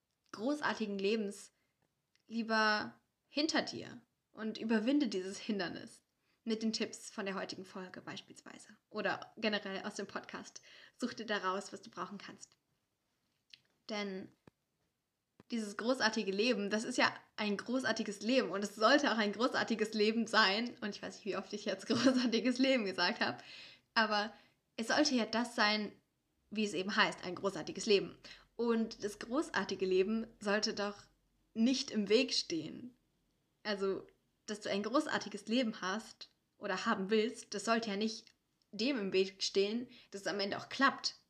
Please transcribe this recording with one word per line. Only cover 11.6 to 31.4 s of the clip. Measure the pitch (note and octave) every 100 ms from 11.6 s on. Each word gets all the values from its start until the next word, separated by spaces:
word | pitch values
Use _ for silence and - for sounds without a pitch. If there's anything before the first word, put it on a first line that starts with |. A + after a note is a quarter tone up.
| G3
was | G3
du | -
brauchen | - F#3 G3
kannst. | - - - _ _ _ _ _ _ _ _ _ _ - _ _ -
Denn | G#3 G3+ F#3+ - _ _ _ _ _ _ _ _ _ _ _ -
dieses | A#3 G#3 G3+
großartige | A3 B3+ A3 A3 G3
Leben, | G3 A#3+ G#3 G3+
das | G#3+
ist | A#3+ B3
ja | A#3 - - -
ein | G#3 G3
großartiges | - B3+ B3+ A3 G#3+ G3
Leben | G#3+ C4 G3
und | F#3+
es | G3+
sollte | - A3 C#4+ B3
auch | A3+
ein | G#3
großartiges | G3 B3+ - - A3+ G#3+
Leben | G#3+ G#3 A3+ A3+
sein. | - G3+ G3+ A#3+ -
Und | G#3 G3+
ich |
weiß | F3+
nicht, | -
wie | G3+ F3+
oft | -
ich | G#3
jetzt | - F#3+ -
<laughs> |
großartiges | A#3 B3 B3+ A#3+ A3+ A#3+ A#3+
Leben | C4 C4
gesagt | G3 F#3 F3+ A#3
habe, | G#3 - - - - - _
aber | - G#3+ G#3 G#3+ - _ _ _ -
es | A3
sollte | - D4
ja | B3+
das | G#3+ A3+ A#3
sein, | - G#3 G#3+ G#3 - _ _ _ _ _
wie | G#3
es | G#3
eben | F#3+ F#3+
heißt, | G#3+ F#3 F3
ein | F3+
großartiges | F3 G3 E3 D#3 E3+ A3+
Leben. | G3 F3 - - - - -
Und | A#3 A3+ A3 -
das | G#3 -
großartige | - B3+ D#4+ - F#3+ G3 F#3
Leben | F#3 F#3+ A3 A3+ -
sollte | G#3 G#3 A3
doch | G#3 G3+ G3+ - _ _ _